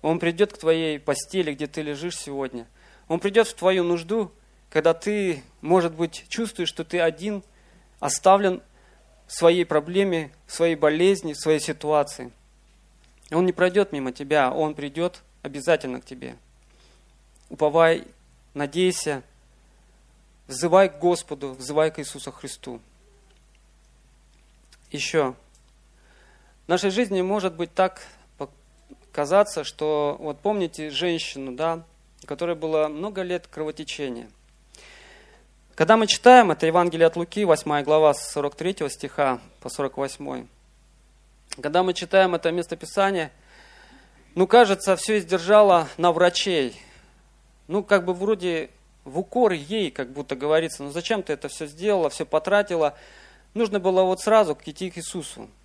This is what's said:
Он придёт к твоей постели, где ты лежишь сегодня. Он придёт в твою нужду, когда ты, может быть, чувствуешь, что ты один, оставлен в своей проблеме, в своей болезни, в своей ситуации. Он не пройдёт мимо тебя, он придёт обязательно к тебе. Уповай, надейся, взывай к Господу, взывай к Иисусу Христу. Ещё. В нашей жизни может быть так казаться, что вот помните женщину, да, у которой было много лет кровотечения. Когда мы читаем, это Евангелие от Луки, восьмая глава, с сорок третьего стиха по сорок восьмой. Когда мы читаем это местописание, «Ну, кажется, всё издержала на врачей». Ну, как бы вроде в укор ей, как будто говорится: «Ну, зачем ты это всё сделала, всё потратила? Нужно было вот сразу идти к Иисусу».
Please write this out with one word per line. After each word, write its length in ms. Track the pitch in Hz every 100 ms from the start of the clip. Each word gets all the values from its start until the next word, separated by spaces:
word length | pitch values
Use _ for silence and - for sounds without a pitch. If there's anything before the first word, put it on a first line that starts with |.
Он 180 | 151 165
придёт 340 | 170 170 208
к 60 | -
твоей 400 | 160 165 160 147
постели, 560 | - 139 - 190 156
где 140 | 147 151
ты 140 | -
лежишь 360 | 151 143 170 -
сегодня. 480 | - 139 131 127 113 _ _ _ _
Он 140 | 170
придёт 260 | 202 214 220
в 80 |
твою 300 | - 185 185
нужду, 480 | 175 175 165 220 185 _ _ _ _
когда 240 | 156 160
ты, 500 | 165 - 208 190 151 - _
может 340 | 151 185 170
быть, 300 | 160 165 - -
чувствуешь, 400 | - 226 - 170
что 160 | -
ты 140 | 165 180
один, 460 | 165 151 196 202 - _ _ _ _ _
оставлен 600 | 208 - 185 196 196 180 _ _ _ _ _ _ _
в 40 |
своей 320 | - 170 175
проблеме, 680 | 170 156 151 185 196 170 151 _ _
в 60 |
своей 220 | - 170
болезни, 600 | 160 151 156 180 196 165
в 40 | 147
своей 220 | 156 156
ситуации. 720 | - 151 151 151 143 - 123 _ _ _ _ _ _ _ _ _ -
Он 160 | 156 185
не 60 |
пройдёт 400 | 175 180 185 196
мимо 180 | 147 131
тебя, 400 | 127 139 151 139
он 240 | - 156
придёт 480 | 151 143 143 175 - _ _
обязательно 580 | 147 143 135 156 131 127
к 40 |
тебе. 320 | - 127 127 120 _ _ _ _ _ _ _ _ _ _ _
Уповай, 580 | - 151 156 165 165 - _ _ _ _
надейся, 680 | 143 143 160 185 175 - 139 - _ _ _ _ _ _ _ _ _ _ _ -
взывай 400 | 131 170 185 196
к 100 | -
Господу, 540 | 175 170 - 139 135
взывай 400 | 131 127 147 156
к 80 | 156
Иисусу 320 | 139 139 139
Христу. 480 | - 135 - - 117 _ _ _ _ _ _ _ _ _ _ _ _ _ _ _ _ _ _ _ _ _
Ещё. 460 | 147 - 160 135 127 _ _ _ _ _ _ _ _ _ _ _ _ -
В 20 |
нашей 220 | 180 196
жизни 320 | 190 240 190
может 320 | 185 208 190
быть 200 | 165 170
так 320 | - 185 - - - _ _ 139 _ _ _ _ - _
казаться, 540 | - 143 190 202 -
что 520 | 143 - 151 151 147 143
вот 180 | 156 143
помните 500 | 196 208 170 - 151
женщину, 600 | 139 175 165 - 139 135
да, 320 | 123 160 165 165 _ _ _
у 40 | -
которой 280 | 143 170
было 340 | 165 160 156 151
много 340 | 151 202 196
лет 260 | 180 180 -
кровотечения. 840 | - 156 156 151 - 139 120 117 _ _ _ _ - - - - - - _ _ _ _
Когда 220 | - 160 220
мы 100 | 214
читаем, 460 | - 240 254 208
это 140 | 156 160
Евангелие 400 | 165 175 165 165
от 100 | 170
Луки, 280 | 170 202
восьмая 380 | 202 151 - 147
глава, 320 | 143 156 156
с 160 | 147 -
сорок 240 | - 143
третьего 340 | - 165 190 143
стиха 520 | - 139 - 139 123 - _
по 100 | 127
сорок 260 | - 139 -
восьмой. 500 | 135 - 143 131 120 _ _ _ _ _ _ _ _ _ _ -
Когда 220 | 147 170
мы 120 | 185
читаем 400 | 175 170 196 185
это 180 | 170 170
местописание, 800 | 175 165 165 156 - 196 190 160 _ _ - - - - - _ _ _
«Ну, 120 | - 180
кажется, 480 | 240 220 190 - 180
всё 220 | - 214
издержала 680 | 165 185 170 214 208 175 156 -
на 160 | 175
врачей». 680 | 165 180 175 202 170 131 - - - _ _ _ _ _ _ -
Ну, 160 | 185
как 220 | 190 202
бы 100 | 175
вроде 560 | 180 202 214 180 165 - _ _ _
в 140 | - 139
укор 340 | 190 240 226
ей, 380 | 175 143 214 175
как 200 | - 127
будто 240 | 135 135 131
говорится: 480 | 143 156 165 -
«Ну, 60 | 143
зачем 320 | 147 170 214
ты 100 | 180
это 160 | 147 147
всё 180 | - 151
сделала, 420 | 151 202 196 156
всё 160 | -
потратила? 720 | 156 156 185 202 202 175 151 - - - - _ _
Нужно 280 | 214 220 202
было 240 | 185 190
вот 160 | 185 185
сразу 360 | - 220 185 143
идти 260 | - 147 185
к 80 | 175
Иисусу». 520 | 170 180 147 - 113 _